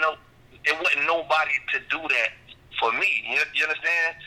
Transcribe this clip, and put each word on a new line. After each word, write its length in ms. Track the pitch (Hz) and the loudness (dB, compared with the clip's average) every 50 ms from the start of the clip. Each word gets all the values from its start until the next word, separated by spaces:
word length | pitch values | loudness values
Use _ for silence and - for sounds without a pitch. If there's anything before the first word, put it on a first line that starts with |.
| 156 | 2
no, 160 | 160 151 - - - - - - - - - - | 0 0 -2 -8 -20 -20 -20 -20 -20 -20 -2 0
it 80 | 151 156 | 0 0
wasn't 320 | 160 175 180 - 143 147 | 2 0 0 0 2 2
nobody 480 | 160 170 165 156 143 151 156 156 151 - - - - | 2 2 0 2 2 2 2 2 2 -2 -4 -2 -4
to 80 | - - - | -4 -4 -2
do 140 | - 139 160 160 | -4 -4 -4 -2
that 320 | 147 131 120 113 110 - - - - - - - - - | 0 0 0 0 0 -4 -10 -20 -20 -20 -20 -20 -12 -4
for 160 | - 123 117 | -2 0 0
me. 160 | 113 135 - - - - - 113 | 2 2 0 0 0 -2 -4 -2
You, 80 | 127 143 151 - - | -2 -2 -2 0 0
you 80 | 139 151 | -2 -2
understand? 460 | 156 156 - - 160 170 170 165 165 160 - - | 0 -2 -2 -2 0 0 2 0 0 -2 -6 -10